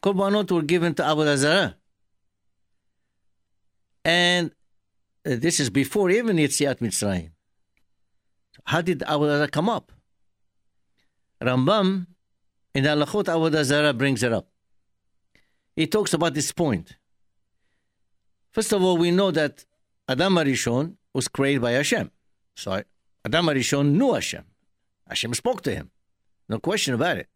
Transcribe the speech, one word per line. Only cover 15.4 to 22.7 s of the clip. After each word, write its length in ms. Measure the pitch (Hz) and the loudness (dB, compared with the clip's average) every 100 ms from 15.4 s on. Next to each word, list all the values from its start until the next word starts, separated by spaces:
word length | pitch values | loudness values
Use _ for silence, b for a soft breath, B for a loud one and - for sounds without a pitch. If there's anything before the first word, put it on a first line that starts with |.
| _ _ _ - | _ _ _ -4
He 120 | 156 | -2
talks 260 | 214 202 | 0 0
about 200 | 165 165 | 0 0
this 180 | 147 131 | 0 -6
point. 440 | - 165 98 - - _ _ _ _ _ _ _ _ _ _ _ _ _ _ _ | -2 0 0 -4 -20 _ _ _ _ _ _ _ _ _ _ _ _ _ _ _
First 220 | - 220 | -4 0
of 100 | 208 | 2
all, 140 | 185 175 | 2 4
we 140 | 175 | 2
know 200 | 175 196 | 2 2
that 340 | 165 147 - - _ _ _ - | 0 -2 -4 -20 _ _ _ -6
Adam 280 | 131 185 180 | 0 2 4
HaRishon 600 | 143 127 - 120 160 - _ | 2 0 0 -2 -2 -8 _
was 140 | 135 120 | -6 -6
created 340 | - 139 143 | -2 0 2
by 100 | 120 | 2
Hashem. 400 | 123 143 226 107 _ _ _ _ - | 0 0 -2 -4 _ _ _ _ -14
So 280 | - | -6